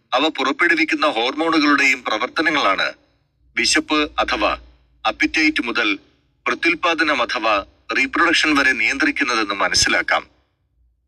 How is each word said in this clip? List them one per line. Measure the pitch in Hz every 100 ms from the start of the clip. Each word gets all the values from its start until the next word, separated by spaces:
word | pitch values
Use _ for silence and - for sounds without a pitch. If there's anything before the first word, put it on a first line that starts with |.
| _
അവ | 151 151
പുറപ്പെടുവിക്കുന്ന | - 135 - 170 165 156 285 151
ഹോർമോണുകളുടെയും | - 127 143 165 165 147 143 143 127
പ്രവർത്തനങ്ങളാണ് | 120 110 123 - 160 147 113 92 78 - _ _ _ _ _ -
വിശപ്പ് | 113 160 156 151 151 -
അഥവാ | - 120 98 - - _ _ _ 110
അപ്പിറ്റൈറ്റ് | 110 151 156 156 156
മുതൽ | 120 117 110 98 - _ _ _ -
പ്രത്യുൽപാദനം | - 165 165 180 156 156 139
അഥവാ | 113 - 110 104 98 _ _ -
റീപ്രൊഡക്ഷൻ | 135 - 165 156 156
വരെ | 147 135
നിയന്ത്രിക്കുന്നതെന്ന് | 127 113 135 143 143 139 117 104
മനസ്സിലാക്കാം. | 101 92 92 - - - - - _ _ _ _ _ _ _